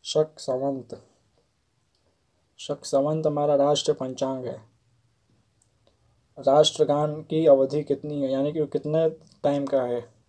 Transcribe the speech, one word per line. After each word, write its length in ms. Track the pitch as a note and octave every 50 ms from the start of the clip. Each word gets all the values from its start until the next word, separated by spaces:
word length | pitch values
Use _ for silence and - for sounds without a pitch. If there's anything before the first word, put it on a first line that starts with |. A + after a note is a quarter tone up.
शक 360 | _ - - D#3 D#3 D#3 _ -
संवत। 680 | - - B2+ B2+ C3+ C#3 C#3 C3 A#2 - - - - _ _ _ _ _ _ _ _ _ _ _ _ _ _ _ _ _ _ _ _ _ _ _ _ _ _ _ _ _ _ _
शक 260 | - - D3 - -
संवत 420 | - - C3+ C#3 D3+ D#3 D#3+ D#3
हमारा 280 | D3+ D3 D3 D3 D3 D3
राष्ट्रीय 400 | C#3 C#3 C#3+ D3 C#3+ - - D3
पंचांग 500 | - C3 C3 C3 - C3+ C3 C3 C3 B2+
है। 180 | A#2+ - - - _ _ _ _ _ _ _ _ _ _ _ _ _ _ _ _ _ _ _ _ _ _ _ _ _ _ _ _ _ _ _ _ _ _ -
राष्ट्रगान 840 | C3 C3+ C#3 D3+ D#3 - - - D3+ C#3 C#3+ D3 D3 D3+ D3+ D#3
की 240 | D#3 - D#3 D#3+ D#3+
अवधि 360 | D#3 C#3 C3+ C3+ C3 C#3 D3+
कितनी 400 | D3 - C#3+ C3+ - D3+ D3 C#3+
है, 100 | C#3 C3
यानी 200 | C3+ C3+ C#3 D3
कि 80 | D#3 D#3+
वो 60 | D3+
कितने 440 | C#3+ - D3 - D3 D3+ D#3+ E3 D#3+ D#3+ - _ _ _ _
time 240 | - C#3+ C#3+ C#3+ C#3
का 160 | C3+ C#3 C3+
है? 260 | B2+ B2 A#2+ A#2+ A#2 - _ _ _